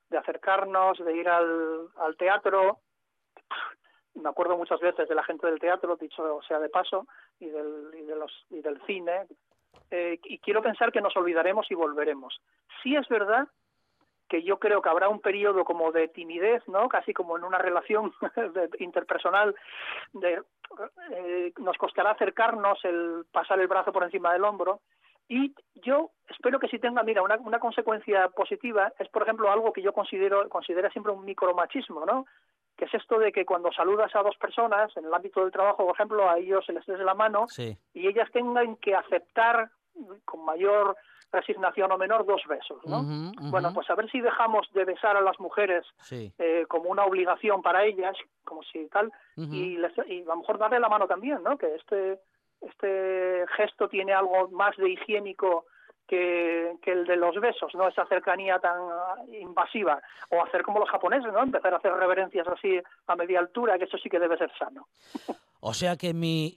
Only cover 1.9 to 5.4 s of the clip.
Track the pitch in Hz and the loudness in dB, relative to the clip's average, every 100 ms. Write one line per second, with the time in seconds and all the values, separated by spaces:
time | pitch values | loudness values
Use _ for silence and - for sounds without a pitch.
1.9 | - 160 160 180 202 202 190 190 220 _ | -6 -4 0 2 2 2 4 4 2 _
2.9 | _ _ _ _ - - - - - _ | _ _ _ _ -20 -12 -10 -10 -14 _
3.9 | _ _ - 151 147 175 175 170 165 175 | _ _ -8 -6 -2 0 0 0 0 0
4.9 | 175 156 156 151 160 | 0 0 0 -2 -2